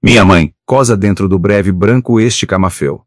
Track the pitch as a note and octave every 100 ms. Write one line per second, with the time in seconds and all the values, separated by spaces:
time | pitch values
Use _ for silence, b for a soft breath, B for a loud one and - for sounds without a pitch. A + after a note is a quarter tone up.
0 | - A#2+ F#2+ F2+ D#2 _ - C3 B2 G#2+
1 | G2+ F#2+ G2 F#2 F2+ G#2 G2 F#2 G2+ B2+
2 | B2 A#2 A2+ - - F#2+ F#2 - C#2+ -